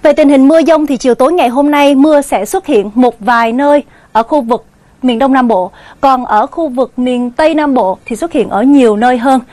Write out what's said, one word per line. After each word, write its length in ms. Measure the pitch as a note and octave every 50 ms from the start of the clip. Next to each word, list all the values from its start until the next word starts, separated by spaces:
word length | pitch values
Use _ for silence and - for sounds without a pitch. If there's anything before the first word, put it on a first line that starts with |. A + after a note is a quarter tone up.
Về 100 | - D4+
tình 160 | C#4+ D#4 D4+ C#4
hình 200 | D4 C4+ C4 C#4
mưa 140 | D#4+ E4
dông 240 | C#4 E4 D#4 D4+ D4+
thì 100 | C#4+ C4+
chiều 180 | - - B3+ A#3
tối 180 | - B3+ D4+
ngày 160 | F4 F4+ F4+ C4
hôm 220 | A#3 C#4 C#4+ D4
nay 240 | D4 C#4+ C#4+ C#4 C#4+
mưa 260 | C4 C#4 D#4 D4+ C#4+
sẽ 240 | C#4 - C4+ G3 G3+
xuất 220 | - - F#4+ -
hiện 240 | - D4+ - G3 G#3 G#3
một 200 | B3 B3+ A#3+ A#3 -
vài 320 | G3 A#3+ A#3+ A#3 A#3 A3+
nơi 300 | A#3 C4 C#4+ C#4+ D4 D4 - - _ _ _ _
ở 100 | - A3
khu 180 | A3+ - D#4 D4
vực 240 | A#3+ A3+ A#3+ A3 - _ _ _ _ _ _ _
miền 160 | - B3+ A#3 A3+
Đông 140 | - B3
Nam 160 | C4+ C4 B3 A3+
Bộ. 220 | G#3+ F#3 F3+ G3 - - - - - _
Còn 240 | C#4 C4+ C4 B3+ B3
ở 220 | - G#3+ G#3 A#3+
khu 220 | C#4+ - E4+ E4 C#4+
vực 240 | B3 C4+ B3 A3 -
miền 340 | B3+ B3 B3+ B3 B3 B3 A#3+
Tây 240 | A#3+ - D#4 D#4 D#4+
Nam 200 | D#4 D4+ C#4+ C4
Bộ 240 | B3+ F#3+ F#3 F#3 - _
thì 120 | - A#3
xuất 160 | G3+ E4 E4+
hiện 160 | - C#4 F#3+ F#3+
ở 140 | - G3
nhiều 340 | A#3+ C#4 C#4+ C#4 B3 A3 G#3
nơi 220 | G#3 A#3+ B3+ B3+ A#3+
hơn. 220 | A#3 C#4 C4+ B3 - -